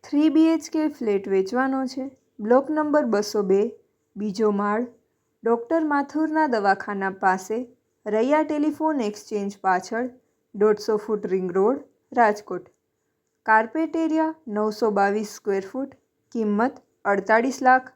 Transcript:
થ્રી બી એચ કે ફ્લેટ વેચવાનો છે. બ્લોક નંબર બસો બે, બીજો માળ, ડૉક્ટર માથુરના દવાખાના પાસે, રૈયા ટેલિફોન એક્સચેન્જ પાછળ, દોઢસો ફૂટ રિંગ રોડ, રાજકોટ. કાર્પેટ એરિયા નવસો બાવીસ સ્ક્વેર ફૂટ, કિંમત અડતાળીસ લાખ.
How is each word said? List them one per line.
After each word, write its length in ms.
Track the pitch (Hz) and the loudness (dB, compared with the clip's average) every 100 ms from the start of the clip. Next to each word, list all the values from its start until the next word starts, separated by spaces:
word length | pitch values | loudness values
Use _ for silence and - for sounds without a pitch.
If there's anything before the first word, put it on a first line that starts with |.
થ્રી 260 | - 285 311 | -2 2 4
બી 200 | 294 320 | 4 4
એચ 160 | 320 320 | 2 -2
કે 140 | 320 311 | -2 -2
ફ્લેટ 380 | 294 226 196 196 | -2 -2 -2 0
વેચવાનો 500 | 196 190 247 269 269 262 | 0 0 0 -2 -2 -4
છે. 160 | 262 262 - _ - | -8 -10 -14 _ -10
બ્લોક 280 | 214 247 277 | 2 2 4
નંબર 360 | 302 302 294 254 | -2 2 0 2
બસો 360 | 202 208 214 | 0 0 -2
બે, 180 | 190 196 233 - _ _ _ 196 | 2 2 2 -4 _ _ _ -10
બીજો 360 | 214 190 214 | -8 0 0
માળ, 320 | 202 202 214 240 - _ _ _ _ | 0 0 -2 -4 -10 _ _ _ _
ડૉક્ટર 440 | 233 233 233 330 311 | -2 -2 0 -2 0
માથુરના 560 | 285 277 302 311 311 302 | -2 -2 -2 -2 0 0
દવાખાના 640 | 233 196 190 - 202 190 | 2 2 0 -2 -4 -4
પાસે, 460 | 190 190 185 185 226 254 _ _ _ 214 | 0 0 0 -2 -8 -8 _ _ _ -4
રૈયા 380 | 214 247 302 | 0 2 2
ટેલિફોન 580 | 311 302 302 294 311 302 | 0 0 -2 0 -2 0
એક્સચેન્જ 540 | 208 208 - 214 202 202 | -4 -6 -8 -6 -6 -4
પાછળ, 500 | 185 180 185 226 254 247 _ _ _ 202 | -2 -2 -2 -6 -6 -10 _ _ _ 0
દોઢસો 420 | 214 214 - 214 | 2 2 0 -4
ફૂટ 280 | 214 208 196 | -2 -6 -2
રિંગ 240 | 190 185 | -4 -2
રોડ, 300 | 185 202 277 - _ _ | 0 2 0 -6 _ _
રાજકોટ. 580 | 247 220 208 - 180 - _ _ _ _ _ _ _ - | 2 2 2 -6 -12 -12 _ _ _ _ _ _ _ 2
કાર્પેટ 500 | 220 226 320 320 330 | 2 2 -2 -2 -2
એરિયા 400 | 320 311 320 320 - | 0 0 0 -4 -8
નવસો 440 | 208 214 208 226 | -2 -2 0 0
બાવીસ 420 | 202 196 208 208 - | 2 2 0 -6 -8
સ્ક્વેર 340 | - 196 190 | -4 -4 -4
ફૂટ, 260 | 262 277 - _ _ _ 233 | -10 -10 -12 _ _ _ -4
કિંમત 440 | 214 208 240 - _ _ 202 | -2 0 -2 -4 _ _ -2
અડતાળીસ 560 | 202 196 220 254 262 | -2 4 2 2 0
લાખ. 300 | 254 262 254 | 4 4 2